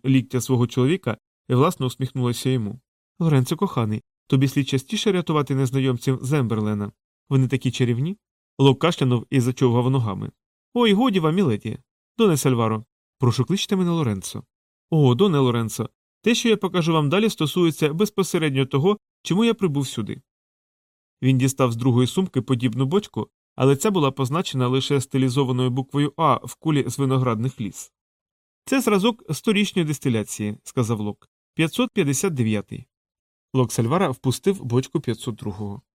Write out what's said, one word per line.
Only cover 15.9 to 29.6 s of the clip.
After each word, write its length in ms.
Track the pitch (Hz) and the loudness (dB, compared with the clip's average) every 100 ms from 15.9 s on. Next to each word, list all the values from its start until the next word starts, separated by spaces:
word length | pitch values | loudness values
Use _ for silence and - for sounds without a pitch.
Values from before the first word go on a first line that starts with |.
| _ _ _ | _ _ _
те, 140 | 214 233 | 0 2
що 140 | 240 | 2
я 80 | 208 | 2
покажу 360 | 185 180 165 | 0 0 2
вам 160 | 160 147 | 2 2
далі, 200 | 180 220 | 2 0
стосується 640 | - 151 180 170 147 151 | 0 -2 2 0 2 -2
безпосередньо 720 | 160 208 - 190 175 156 135 135 | 0 -2 -2 -2 0 0 0 0
того, 320 | 139 175 208 _ _ | 2 2 0 _ _
чому 220 | - 170 233 | -4 0 2
я 80 | |
прибув 340 | 226 190 143 135 | 2 0 -2 -4
сюди". 340 | - 104 - _ _ _ _ _ _ _ _ _ - | -6 -8 -8 _ _ _ _ _ _ _ _ _ -4
Він 140 | 127 131 | 2 2
дістав 340 | 131 - 131 | 2 2 0
з 40 | 113 | 0
другої 320 | 131 123 123 | 2 2 2
сумки 340 | - 190 131 | 0 -2 -2
подібну 440 | 113 123 123 117 135 | -2 0 -2 -2 0
бочку, 440 | 190 208 - - _ _ - | 0 -2 -8 -10 _ _ 0
але 200 | 131 143 | 2 4
ця 160 | 220 | 2
була 200 | 185 143 | 2 0
позначена 560 | 135 127 156 190 131 123 | 0 -2 -2 -4 -2 0
лише 340 | 131 - 143 | 0 0 -2
стилізованою 680 | - 135 131 123 127 127 127 | 0 0 0 0 0 0 -2
буквою 440 | 127 131 143 147 - | -2 -4 -2 -2 0
А 180 | 160 117 | 0 0
в 200 | - - | -4 -8
кулі 340 | 160 147 123 | -2 0 0
з 100 | 131 | -2
виноградних 640 | 139 135 127 110 123 - | 0 2 0 0 -4 -6
ліз. 300 | 101 - - _ _ _ _ _ _ _ - | -10 -10 -18 _ _ _ _ _ _ _ -2
"Це 160 | 269 | 0
зразок 420 | 226 202 220 226 - 147 | 2 2 2 -2 -6 -6
сторічної 500 | - 202 | -2 0